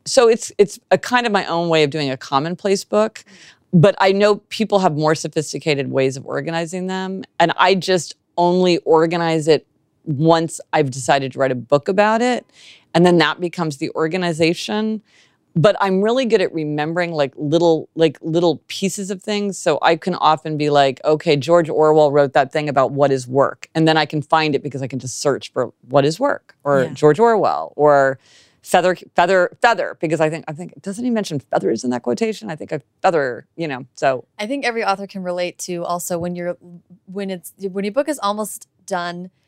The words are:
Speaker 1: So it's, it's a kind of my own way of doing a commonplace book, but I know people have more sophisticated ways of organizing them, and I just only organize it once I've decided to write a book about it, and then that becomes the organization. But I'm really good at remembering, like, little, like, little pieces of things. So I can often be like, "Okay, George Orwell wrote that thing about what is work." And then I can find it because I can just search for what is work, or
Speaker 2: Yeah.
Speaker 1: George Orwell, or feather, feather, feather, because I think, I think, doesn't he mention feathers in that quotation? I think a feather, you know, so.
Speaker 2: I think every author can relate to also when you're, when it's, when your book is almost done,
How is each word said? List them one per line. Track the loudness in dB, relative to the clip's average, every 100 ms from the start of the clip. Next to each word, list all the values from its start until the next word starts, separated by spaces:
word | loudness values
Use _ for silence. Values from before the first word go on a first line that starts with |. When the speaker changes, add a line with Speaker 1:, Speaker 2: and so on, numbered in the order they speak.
| -2
Speaker 1:
So | 4 4
it's, | 4 -2 0
it's | 0 0 _
a | -2
kind | 0 0 0
of |
my | -2 -2
own | -2 0
way | 2
of | 2
doing | 0 -6
a | -6
commonplace | -4 -4 -2 -4 -2 -2 0
book, | -2 -2 -4 -20 -20 -20 _ _
but | 4 6 6
I | 2
know | 4 2 2 -4
people | -6 0 2
have | 2 2
more | 0 0
sophisticated | -2 -6 -6 -6 -4 -2 -2
ways | -2 -2 -4
of | -8
organizing | -8 -6 -6 -6 -8 -6
them, | -6 -6 -8 -8 0
and | 0 4
I | 2 4
just | 2 0 0 -12 _ -2
only | 2 2 2 2
organize | 2 4 4 0 0 0 2
it | 0 0 _ _ _ -8
once | 0 4 4 2 -6 -4
I've | -2 0
decided | -2 0 0 0
to | -2
write | -2
a | -2
book | 0 0 2
about | 0 2 2
it, | 0 -2 -6 _ -20 -20 _
and | 4 6
then | 6
that | 4 0
becomes | -6 -4 -6 -6
the | -6
organization. | -4 -4 -2 -4 0 0 0 -4 -4 -4 -6 -10 _ _ _ _ 2
But | 2 2
I'm | 0 0
really | 0 0 0
good | 0
at | 0
remembering, | -2 -4 -4 -4 -2 -4
like, | -2 -4 -4
little, | -2 2 4 2 -2 -2
like, | -2 -2
little | -4 0 0 0 -6
pieces | -6 -6 -6 -8
of | -8
things. | -6 -4 -4 -4
So | -2 0
I | 0 -2
can | -4
often | -2 0 0 -4 -4
be | 0
like, | 2 2 0
"Okay, | -2 0 0 0
George | 2 2 2
Orwell | 2 4 4 4
wrote | 4 2
that | 2 0
thing | -2 -2
about | 0 0
what | 2 0
is | 0 -2
work." | 0 0 -2 -8
And | 0 2
then | 2
I | 0
can | -4
find | 0 2 2
it | 0
because | -4 -8
I | -8
can | -8
just | -10 -4
search | -2 -2 -4
for | -6 -6 -8 -2
what | 0 0
is | 0
work, | -2 -4 -8 _
or | -2 0
Speaker 2:
Yeah. | 0
Speaker 1:
George | 2 2 4
Orwell, | 4 4 0 -2 -6 0
or | 4 6 4 0 _ _ _ _
feather, | 0 2 2 0 -2 0
feather, | 4 4 2 2
feather, | 2 2 -2 -4
because | -2 0
I | 0
think, | -2 -10
I |
think, | -14 -14 -14
doesn't | -12 -6
he | -4
mention | -4 -4 -8
feathers | -4 -2 0 -2
in | -2
that | -4
quotation? | -2 -2 -4 -6 -10
I | -12
think | -8
a | -10 -10 _
feather, | 0 0 -2 -6 -14 -10
you | -8
know, | -8 -12 -2
so. | 0 0 -6 -10
Speaker 2:
I | -8
think | -4 -4
every | -2 -2
author | -2 -6
can | -10
relate | -6 -4 -6 -6 -10
to | -8
also | -6 -6 -6 -6
when | -6 -6
you're, | -8 -8 -14 -20 _ -20 -16
when | -10 -8
it's, | -10 -12 -12
when | -8 -6
your | -4
book | -4 -4
is | -4
almost | -4 -4 -8 -12 -18 _ -8
done, | -6 -6 -8 -14 _